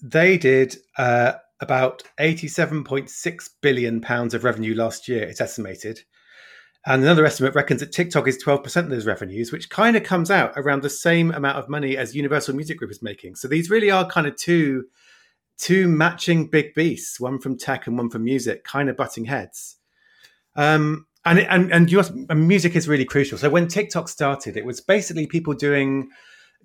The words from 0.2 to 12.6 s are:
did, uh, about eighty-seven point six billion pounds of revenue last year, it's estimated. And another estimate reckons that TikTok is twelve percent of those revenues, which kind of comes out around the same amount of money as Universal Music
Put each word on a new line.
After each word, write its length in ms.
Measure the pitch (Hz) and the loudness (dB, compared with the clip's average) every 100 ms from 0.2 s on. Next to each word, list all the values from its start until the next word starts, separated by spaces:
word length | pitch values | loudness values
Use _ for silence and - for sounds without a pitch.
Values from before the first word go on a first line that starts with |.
| 180 180 | 4 4
did, 400 | 131 131 131 - _ - | 4 4 4 -2 _ -2
uh, 360 | 123 120 123 - _ - | 0 2 2 -2 _ -12
about 420 | - 127 127 - - - | -2 0 0 -2 -16 -2
eighty-seven 640 | 160 165 151 - 151 151 | -2 -2 -6 -2 -2 -2
point 240 | - 139 - | -4 -6 -6
six 400 | - 180 170 - _ | -8 -8 -10 -18 _
billion 400 | 143 127 117 113 | 0 2 0 -4
pounds 320 | 113 120 120 | -2 -2 -2
of 100 | 117 | -2
revenue 300 | 120 110 110 | -2 -2 -4
last 340 | 113 113 - - | -2 -2 -4 -6
year, 140 | 120 | -6
it's 180 | 98 - | -4 -6
estimated. 600 | 117 - 101 92 107 113 _ _ _ - - - _ _ | -6 -6 -12 -10 -12 -14 _ _ _ -20 -20 -20 _ _
And 180 | - 131 | 0 4
another 220 | 143 170 | 6 6
estimate 300 | 151 147 131 | 4 4 0
reckons 260 | 143 139 127 | 0 0 -2
that 120 | 143 | -4
TikTok 360 | - 175 156 131 | -4 0 0 0
is 80 | 127 | -2
twelve 260 | - 143 | 0 0
percent 240 | 127 175 165 | 0 -4 -2
of 40 | |
those 160 | 123 107 | -4 -4
revenues, 460 | 95 95 101 117 | -4 -6 -8 -8
which 180 | 156 - | -8 -8
kind 260 | - 226 226 | 0 2 2
of 60 | |
comes 280 | 220 180 165 | 0 -2 2
out 220 | 190 117 143 | 2 2 -2
around 260 | 143 139 | -2 0
the 80 | 139 | -2
same 400 | - 175 170 165 | -2 2 2 2
amount 260 | 156 139 139 | 0 -4 -4
of 140 | 127 | -6
money 260 | 147 139 135 | -6 -4 -4
as 180 | 117 | -6
Universal 420 | 139 139 147 143 | -4 -2 -2 -2
Music 200 | 135 | -6